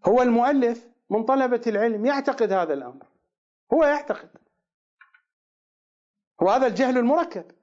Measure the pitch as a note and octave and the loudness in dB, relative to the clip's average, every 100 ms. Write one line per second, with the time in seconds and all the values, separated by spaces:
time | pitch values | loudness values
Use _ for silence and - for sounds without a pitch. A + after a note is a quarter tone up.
0 | - A#3 B3+ A#3 B3 C#4+ A#3+ A#3 - _ | 2 2 4 2 2 2 0 -4 -12 _
1 | _ G#3 A3+ C4+ B3+ A#3+ A#3+ G3+ A#3 G#3+ | _ -4 0 0 0 -2 -2 -2 -2 0
2 | A3+ C#4+ C#4 C4 G#3+ F#3+ E3+ C#3 B2 C3+ | -2 -2 -2 -2 0 0 -2 -4 -6 -18
3 | - _ _ _ _ _ _ D#4 D4+ D4 | -20 _ _ _ _ _ _ 2 2 0
4 | D4 - - _ _ _ _ _ _ _ | -4 -10 -10 _ _ _ _ _ _ _
5 | - _ _ _ _ _ _ _ _ _ | -20 _ _ _ _ _ _ _ _ _
6 | _ _ _ _ F3+ A#3+ C4 F#3+ B3+ B3+ | _ _ _ _ 0 2 0 0 0 2
7 | A#3+ D#4 E4+ F#3+ E3 _ | 2 0 0 -8 -16 _